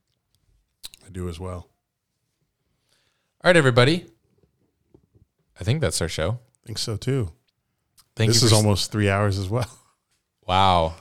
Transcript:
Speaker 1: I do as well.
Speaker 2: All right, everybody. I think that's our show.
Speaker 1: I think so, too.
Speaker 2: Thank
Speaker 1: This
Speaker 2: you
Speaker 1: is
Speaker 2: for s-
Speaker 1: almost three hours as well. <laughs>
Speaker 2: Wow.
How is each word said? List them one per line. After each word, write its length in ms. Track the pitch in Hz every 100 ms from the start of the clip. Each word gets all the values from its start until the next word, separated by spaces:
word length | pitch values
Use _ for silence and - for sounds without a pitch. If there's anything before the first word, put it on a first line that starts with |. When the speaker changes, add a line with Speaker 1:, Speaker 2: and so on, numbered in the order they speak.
| _ _ _ _ _ _ _ _ - - -
Speaker 1:
I 40 |
do 200 | 90 90
as 100 | 82
well. 300 | 92 90 - _ _ _ _ _ _ _ _ _ _ _ _ _ _ _ _ _
Speaker 2:
All 20 | 175
right, 100 | 175
everybody. 500 | 135 120 123 175 - _ _ _ _ _ _ _ _ _ _ _ _ _ _ -
I 40 |
think 160 | 90 107
that's 200 | 82 -
our 80 | 82
show. 220 | - 80 120 - _
Speaker 1:
I 20 | -
think 100 | 104
so, 200 | - 104
too. 340 | - 135 101 - _ _ _ _ _ _ _ -
Speaker 2:
Thank 140 | 110
Speaker 1:
This 100 | 117
Speaker 2:
you 60 | 117
Speaker 1:
is 40 |
Speaker 2:
for 40 | 110
s- 40 |
Speaker 1:
almost 300 | 107 98 -
three 180 | 107 101
hours 280 | 98 104 98
as 100 | 95
well. 180 | 117 123
<laughs> 60 | - _ _ _ _ _ _ -
Speaker 2:
Wow. 460 | 92 98 90 80 82